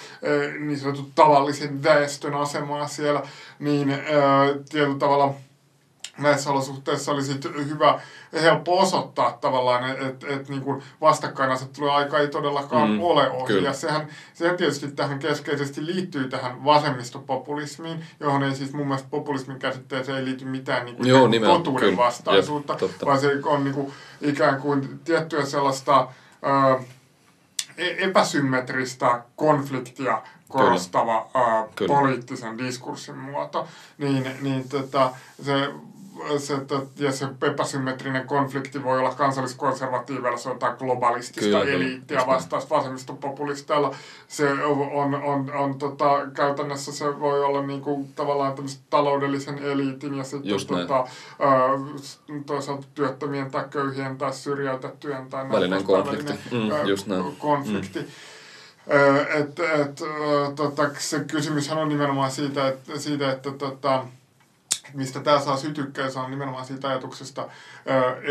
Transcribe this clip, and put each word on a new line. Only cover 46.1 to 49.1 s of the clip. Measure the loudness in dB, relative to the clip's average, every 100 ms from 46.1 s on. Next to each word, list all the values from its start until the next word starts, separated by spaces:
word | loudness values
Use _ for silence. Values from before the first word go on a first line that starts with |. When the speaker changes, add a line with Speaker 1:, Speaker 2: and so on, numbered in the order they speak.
| 4 0
Speaker 1:
käytännössä | 0 0 0 -4 -6 -8
se | -4 -4 0
voi | 2 2
olla | 2 2
niinku | -2 -4 -4 -4 -4 -4
tavallaan | -2 0 0
tämmöisen | -2 -8 -10 0
taloudellisen | 2 4